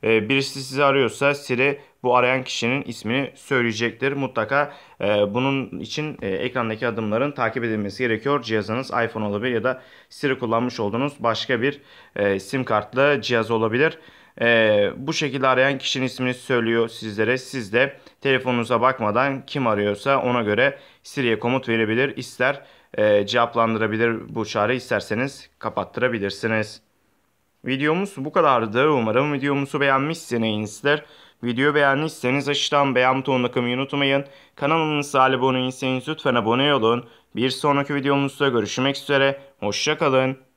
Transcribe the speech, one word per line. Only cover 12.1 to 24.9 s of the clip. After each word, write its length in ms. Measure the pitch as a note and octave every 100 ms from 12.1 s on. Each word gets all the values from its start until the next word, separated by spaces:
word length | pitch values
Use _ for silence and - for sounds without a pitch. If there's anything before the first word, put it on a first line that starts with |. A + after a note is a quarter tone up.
| -
e, 240 | G2+ G2
sim 240 | - C3+
kartlı 560 | B2 A2 G2 A#2+ C#3+ C#3+
cihaz 300 | G#2+ A#2+ A2
olabilir. 480 | A2+ A2 A#2 D#3 - - - - -
E, 480 | A#2 A#2 A2 G#2 G2 -
bu 160 | C3+
şekilde 340 | D#3 D3+ C3 C3
arayan 300 | B2+ C3 C3+
kişinin 280 | - C3+ B2+
ismini 280 | - B2+
söylüyor 540 | B2 - B2+ A2+ A#2 A2+
sizlere. 500 | A2+ A2 G#2 A2 B2+
Siz 360 | B2+ C3+ G#2
de 240 | A2+ C#3 - - _
telefonunuza 600 | C#3 C3 B2+ B2 A2 A#2+
bakmadan 640 | B2 B2+ G#2+ G#2 C#3 C3+ -
kim 220 | C#3+ B2
arıyorsa 540 | G#2+ G#2 G#2 D3 C#3
ona 200 | B2 B2
göre 380 | G#2+ G#2 C3+ C#3 - _
Siri'ye 360 | - - B2 G#2+
komut 300 | A#2+ B2+ C3
verebilir. 480 | A2+ A2 A2+ C3+ -
İster, 440 | B2+ - B2 C#3+ - - _ -
e, 300 | G#2+ G#2 G2+
cevaplandırabilir 1080 | A#2+ A#2 A#2 A2+ A2 G#2+ A2 A#2 A2+ - -
bu 100 | G#2+
çağrıyı, 320 | A2 G#2+ B2+
isterseniz 720 | -